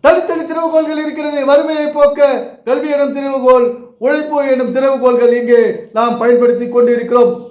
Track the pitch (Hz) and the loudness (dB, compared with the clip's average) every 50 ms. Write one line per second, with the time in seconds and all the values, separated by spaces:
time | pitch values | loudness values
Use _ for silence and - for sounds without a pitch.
0 | - 285 339 359 339 - 339 320 320 330 320 330 320 320 320 320 320 311 311 302 | 4 2 2 2 0 -4 -6 -6 -6 -6 -6 -4 -4 0 0 0 0 0 -4 -6
1 | 311 302 294 311 294 294 294 285 269 269 285 285 302 311 311 302 302 294 294 294 | -6 -6 -6 -6 -6 -6 -4 -4 0 2 2 2 2 0 -4 -4 -4 -4 0 2
2 | 294 285 285 285 285 277 262 220 190 - - - _ 226 262 294 311 302 294 285 | 2 2 4 2 2 2 2 -2 -6 -10 -16 -14 _ -4 -4 -2 -2 -2 -2 -2
3 | 285 262 - 277 277 277 269 269 247 254 254 247 240 240 240 - - - _ _ | -2 -2 -2 -6 -6 -4 -4 0 2 4 4 4 4 0 -4 -6 -14 -20 _ _
4 | 220 262 302 302 302 302 302 285 277 269 262 254 254 220 - 262 269 269 269 254 | -2 -2 -2 -2 -4 -4 -4 -2 0 0 0 0 -2 -4 -2 0 0 0 0 2
5 | 240 254 247 240 240 240 240 240 233 233 240 233 226 202 - - - - - 214 | 2 2 2 4 2 2 2 2 2 2 2 4 4 2 -2 -6 -10 -8 -4 -2
6 | 233 240 233 - 233 240 240 240 240 240 240 240 240 240 240 240 240 240 240 240 | -2 -2 -2 -2 2 2 2 4 4 2 0 0 -4 -2 0 2 2 2 2 0
7 | 233 240 240 247 240 247 240 - - - | -2 0 2 2 2 2 0 -4 -12 -20